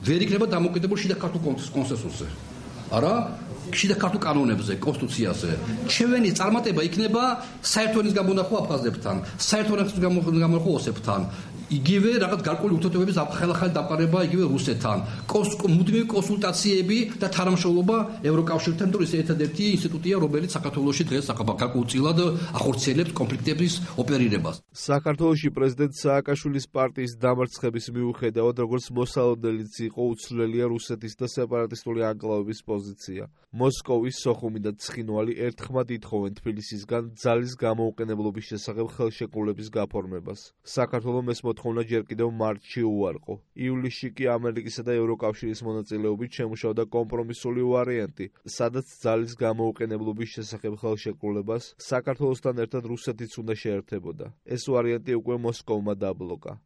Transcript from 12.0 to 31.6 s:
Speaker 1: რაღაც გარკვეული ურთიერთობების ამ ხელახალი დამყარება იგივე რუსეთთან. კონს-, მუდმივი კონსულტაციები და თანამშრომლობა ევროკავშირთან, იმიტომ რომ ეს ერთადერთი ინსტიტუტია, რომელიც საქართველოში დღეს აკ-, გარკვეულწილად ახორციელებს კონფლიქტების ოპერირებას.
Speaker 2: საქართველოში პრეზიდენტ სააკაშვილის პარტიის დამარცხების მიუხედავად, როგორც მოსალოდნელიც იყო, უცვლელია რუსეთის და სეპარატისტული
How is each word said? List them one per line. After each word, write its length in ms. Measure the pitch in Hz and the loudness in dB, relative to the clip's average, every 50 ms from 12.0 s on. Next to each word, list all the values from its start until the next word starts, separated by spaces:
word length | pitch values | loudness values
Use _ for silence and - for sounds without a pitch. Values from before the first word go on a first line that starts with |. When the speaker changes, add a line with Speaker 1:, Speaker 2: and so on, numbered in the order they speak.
| 196 226 240 214 190 | 6 6 4 4 2
Speaker 1:
რაღაც 160 | 180 202 185 - 160 | 2 0 0 0 -2
გარკვეული 260 | 160 165 214 208 175 160 | 0 0 2 2 2 2
ურთიერთობების 360 | 165 185 165 180 185 196 185 170 | 2 2 2 2 2 2 2 0
ამ 80 | 151 - | 0 0
ხელახალი 440 | - 170 175 175 175 - 185 180 160 | -2 0 0 0 2 2 2 2 2
დამყარება 420 | 160 147 143 160 156 165 165 160 185 180 | 0 0 0 2 2 4 4 6 4 4
იგივე 200 | 156 175 180 185 147 | 4 4 2 4 4
რუსეთთან. 500 | 131 131 - 135 120 110 - 120 104 101 - - - - - - | 2 2 2 0 0 0 2 2 2 2 0 -2 -6 -8 -6 0
კონს-, 400 | - 214 202 - - - - 185 | 0 2 2 2 -2 0 4 6
მუდმივი 380 | 160 175 185 - 214 226 226 226 | 6 6 6 6 4 4 2 2
კონსულტაციები 920 | 220 196 185 - 208 196 208 185 175 - - 208 196 190 180 180 214 233 240 214 - - | 2 0 2 2 0 0 0 0 0 0 2 2 4 4 4 4 2 2 2 0 -2 -2
და 80 | 202 185 | -2 -2
თანამშრომლობა 680 | - 175 185 185 185 175 175 180 170 175 180 190 220 226 214 214 - - - | 0 2 2 4 4 4 4 4 4 4 4 4 4 4 2 0 -4 -2 2
ევროკავშირთან, 640 | 143 160 160 165 165 165 160 - 170 160 165 202 185 | 4 4 4 4 4 2 2 2 2 0 2 2 2
იმიტომ 80 | 185 | 4
რომ 80 | 202 170 | 4 2
ეს 80 | 160 - 160 | 2 2 2
ერთადერთი 440 | 156 - 165 147 151 151 160 - 202 208 202 | 2 2 2 2 2 0 2 2 2 4 4
ინსტიტუტია, 400 | 175 - 165 165 156 170 175 196 | 4 2 0 -2 0 0 2 2
რომელიც 340 | 190 160 147 147 151 170 175 - | 4 2 2 2 2 0 0 -2
საქართველოში 480 | 160 170 143 - 147 139 139 139 139 175 127 127 | -2 -4 -2 0 2 2 2 2 2 2 2 2
დღეს 140 | 135 135 - | 0 0 0
აკ-, 280 | 120 113 110 110 - - | -2 0 2 0 2 2
გარკვეულწილად 580 | 123 120 123 127 120 117 - 127 135 156 165 165 175 175 160 170 - - - | 0 0 2 0 0 2 2 2 4 4 4 4 4 4 2 0 -4 -4 -4
ახორციელებს 560 | - - - 127 - - 147 127 147 175 165 - | 0 0 0 0 2 0 2 2 2 2 0 0
კონფლიქტების 600 | - 131 113 131 127 - 156 151 151 175 175 - - - - - - | -2 -2 0 -2 -2 0 0 2 2 2 0 0 -2 -6 -6 -2 -2
ოპერირებას. 560 | 123 - 143 135 123 113 101 92 80 80 82 - _ _ _ - - - | 0 2 4 4 4 4 4 2 0 -2 -4 -6 _ _ _ -12 -2 0
Speaker 2:
საქართველოში 600 | 143 143 139 156 147 135 165 165 160 151 156 143 - | 0 2 2 0 0 2 4 4 4 4 2 0 2
პრეზიდენტ 360 | 139 135 135 123 127 147 147 143 | 4 2 2 4 2 0 0 0
სააკაშვილის 760 | - - 151 139 139 139 - 143 143 - 151 139 139 127 - _ | 0 2 4 4 4 2 2 -2 -2 0 -2 -2 -2 -4 -4 _
პარტიის 400 | 135 131 127 - - 127 123 117 113 | 0 0 0 0 -2 -6 -6 -4 0
დამარცხების 680 | 120 127 123 123 127 123 - - - 123 113 120 113 - 120 | 2 2 4 4 0 -2 -2 -2 -2 -2 -2 -2 -6 -4 -4
მიუხედავად, 640 | 120 123 120 113 - 127 113 110 117 113 120 123 123 120 | -2 -2 -2 -2 0 -2 0 2 4 2 2 4 2 0
როგორც 200 | 113 120 127 120 - | 0 0 -2 -4 -4
მოსალოდნელიც 840 | 123 123 123 120 - 139 123 123 120 117 113 113 113 113 110 107 - - 117 110 107 | -2 -2 -2 0 0 2 4 4 2 2 0 -2 -2 -2 -4 -8 -8 -6 -8 -6 -4
იყო, 100 | - 123 120 117 | -2 -2 -2 -2
უცვლელია 540 | 110 - - 120 117 113 113 113 120 120 120 117 | -2 -8 -8 -2 -2 -2 0 2 0 0 0 0
რუსეთის 420 | 117 - - 123 107 113 110 104 _ | -2 -4 -6 -8 -8 -8 -12 -8 _
და 60 | 131 120 - | -6 -4 -2
სეპარატისტული 640 | - 123 117 123 117 | -2 -2 0 0 -2